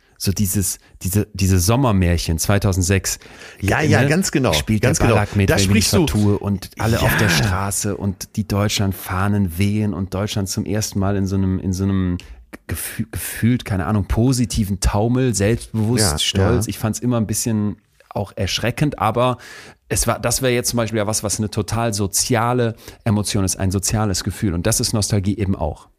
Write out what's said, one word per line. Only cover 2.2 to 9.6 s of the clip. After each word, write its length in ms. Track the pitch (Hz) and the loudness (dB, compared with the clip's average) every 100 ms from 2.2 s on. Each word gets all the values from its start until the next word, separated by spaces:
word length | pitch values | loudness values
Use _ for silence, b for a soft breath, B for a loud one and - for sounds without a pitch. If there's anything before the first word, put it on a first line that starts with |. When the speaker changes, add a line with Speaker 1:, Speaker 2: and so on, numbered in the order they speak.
| - 80 | 0 -2
Speaker 1:
zweitausendsechs. 800 | - 101 104 92 85 95 - - B B B B | 0 2 2 0 2 0 0 -8 B B B B
Speaker 2:
Ja, 200 | 95 120 | -2 0
ja, 200 | 156 147 | 4 4
Speaker 1:
Ne? 60 | 139 | 4
Speaker 2:
ganz 240 | 160 185 | 2 2
genau, 200 | 151 123 | 0 2
Speaker 1:
Spielt 300 | 78 73 107 | 0 0 2
Speaker 2:
ganz 160 | 123 85 | 2 2
Speaker 1:
der 80 | 117 | 2
Speaker 2:
genau. 80 | 107 | 2
Speaker 1:
Ballack 200 | 104 101 | 2 2
mit, 120 | 98 | 2
Speaker 2:
Da 60 | |
Speaker 1:
wenn 80 | 156 | 4
ich 60 | 98 | 4
mich 160 | 101 95 | 4 4
Speaker 2:
sprichst 60 | |
du 120 | 196 151 | 2 2
Speaker 1:
vertue 300 | 104 104 101 | 2 2 2
und 320 | 98 98 - - | 0 -4 -6 -4
alle 220 | 110 113 | -2 2
auf 160 | - - | 2 2
der 100 | 104 | 2
Speaker 2:
Ja. 40 | |
Speaker 1:
Straße 640 | 85 113 95 101 - 104 98 | 2 2 0 -2 -2 -2 -2
und 380 | 101 92 - | -4 -4 -6
die 120 | - 98 | -6 -2
Deutschlandfahnen 1120 | 101 104 - 98 90 - 92 101 104 95 | 0 0 0 -2 -2 -6 -2 0 2 0
wehen 360 | 82 | 0